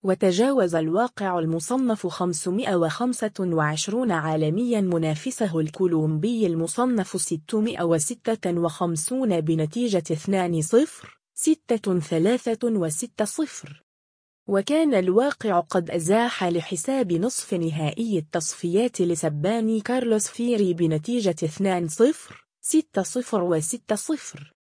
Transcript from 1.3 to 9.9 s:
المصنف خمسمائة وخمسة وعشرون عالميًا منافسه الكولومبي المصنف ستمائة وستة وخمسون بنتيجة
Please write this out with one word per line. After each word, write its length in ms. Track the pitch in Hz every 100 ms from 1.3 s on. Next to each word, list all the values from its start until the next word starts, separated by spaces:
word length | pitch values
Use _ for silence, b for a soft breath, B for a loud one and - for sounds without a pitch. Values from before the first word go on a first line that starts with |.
| 180
المصنف 680 | 160 165 160 254 254 214 185
خمسمائة 720 | - 180 160 185 190 254 180
وخمسة 560 | 165 156 247 240 214 -
وعشرون 720 | 185 160 151 156 - 220 247
عالميًا 680 | 170 156 156 156 175 247 220
منافسه 800 | 190 170 160 156 262 - 214 160
الكولومبي 840 | 156 - 185 160 156 156 202 233 202
المصنف 760 | 165 165 - 247 233 185 185
ستمائة 640 | - 165 - 220 214 -
وستة 800 | 170 165 151 240 - 226 180 175
وخمسون 800 | 170 156 175 165 - 254 254 170
بنتيجة 580 | 156 160 156 240 240